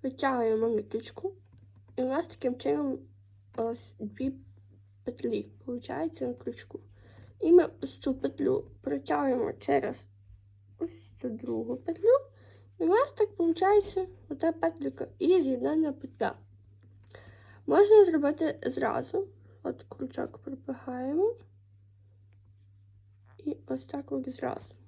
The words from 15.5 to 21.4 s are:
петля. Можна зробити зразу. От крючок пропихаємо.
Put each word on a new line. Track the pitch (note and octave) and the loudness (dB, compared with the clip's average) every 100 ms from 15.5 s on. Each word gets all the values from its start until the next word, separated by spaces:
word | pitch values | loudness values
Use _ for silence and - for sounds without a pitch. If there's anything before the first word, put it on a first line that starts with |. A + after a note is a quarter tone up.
| B3+ B3+ D#4 D#4 | 0 0 0 0
петля. | C#4 - - G#3+ - - - - - - - - - - - - - - | -2 -12 -6 -6 -6 -20 -20 -20 -20 -20 -20 -20 -20 -20 -20 -20 -16 2
Можна | - G4+ G#4+ | 6 10 10
зробити | F#4+ D#4+ C#4+ D4+ D#4+ - | 10 6 2 0 -2 -2
зразу. | - C4 C4+ - C4+ - G4 - - - | -4 -2 -2 -2 -4 -4 -6 -10 -20 -12
От | C#4 C4 - | -10 -10 -14
крючок | - C4 - - - | -12 -10 -8 -8 -10
пропихаємо. | - C4+ - B3+ - B3+ B3+ D4+ G4+ A#4 | -14 -12 -10 -10 -8 -8 -4 0 0 -2